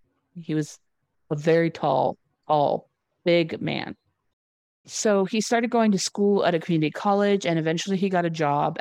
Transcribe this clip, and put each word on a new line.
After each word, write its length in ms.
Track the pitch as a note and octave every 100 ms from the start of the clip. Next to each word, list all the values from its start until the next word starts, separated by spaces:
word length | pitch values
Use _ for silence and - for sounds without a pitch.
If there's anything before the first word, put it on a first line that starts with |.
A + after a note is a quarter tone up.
| _ _ _ F3
He 180 | D#3+
was 240 | D#3 D3+ - _ _ _ _ -
a 40 | D3+
very 360 | D#3+ E3 E3
tall, 460 | - D3+ C#3 C#3 - _ _ -
tall, 420 | D3+ C#3 - - _ _ _
big 380 | F3 E3+ D#3+ -
man. 340 | D#3 D3 - - _ _ _ _ _ _ _ _ -
So 380 | - A3 G3
he 160 | F#3+ A3
started 300 | - A#3 A#3
going 240 | A#3+ A3
to 40 | F#3+
school 480 | - - G3+ G3 E3+
at 100 | E3
a 40 |
community 320 | - E3 D3+
college, 540 | - G#3 G3+ G3+ G3 F3
and 120 | E3
eventually 380 | D#3+ E3+ G3+ F#3+
he 140 | G3
got 160 | F3+ E3+
a 40 |
job 480 | D#3+ D3 D3 D3+ D#3+